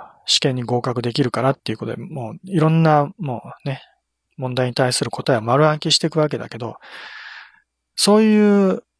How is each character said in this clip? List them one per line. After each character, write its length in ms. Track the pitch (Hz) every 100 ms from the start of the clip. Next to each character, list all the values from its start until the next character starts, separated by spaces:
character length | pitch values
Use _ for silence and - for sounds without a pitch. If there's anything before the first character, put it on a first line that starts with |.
| - _ -
試 140 | -
験 140 | 143
に 80 | 127
合 180 | 120 123
格 220 | 127 120
で 100 | 120
き 100 | 117
る 80 | 127
か 120 | -
ら 80 | 131
っ 80 | 135
て 140 | -
い 20 |
う 40 | 110
こ 80 | 113
と 80 |
で、 80 | 113
も 300 | - - 113
う 60 | 113
い 140 | 185 185
ろ 120 | 156
ん 120 | 165
な、 300 | 160 151 143 -
も 240 | 147 117 - -
う 40 | 143
ね、 140 | 135 - _ _ _ _ -
問 160 | 127
題 140 | 127 127
に 60 |
対 200 | 123 127
す 100 | -
る 60 | 123
答 200 | - 135
え 40 | 117
は 60 |
丸 260 | 113 135 151
暗 100 | 151
記 140 | 160
し 60 | -
て 80 | 160
い 40 |
く 80 | 160
わ 100 | 151
け 100 | 120
だ 100 | 120
け 80 | 117
ど、 220 | 117 - - - - - - - - _ _ _ _
そ 240 | - - 214
う 40 |
い 480 | 220 214 208 202 190
う 120 | - -